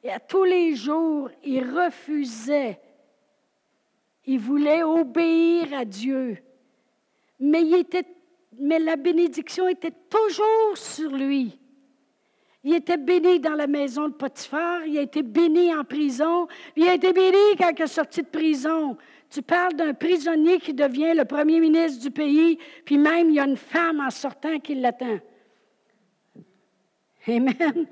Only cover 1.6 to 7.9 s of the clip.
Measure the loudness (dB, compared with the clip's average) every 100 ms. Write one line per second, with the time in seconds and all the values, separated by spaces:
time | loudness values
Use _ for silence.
1.6 | -2 -2 -2 -4 -6 -6 -6 -8 -4 -2
2.6 | -2 -8 _ _ _ _ _ _ _ _
3.6 | _ _ _ _ _ _ -4 -4 -2 0
4.6 | 2 2 2 0 0 0 2 2 2 0
5.6 | -2 -6 -8 -6 -4 -4 -4 -8 _ _
6.6 | _ _ _ _ _ _ _ _ 0 2
7.6 | 4 2 2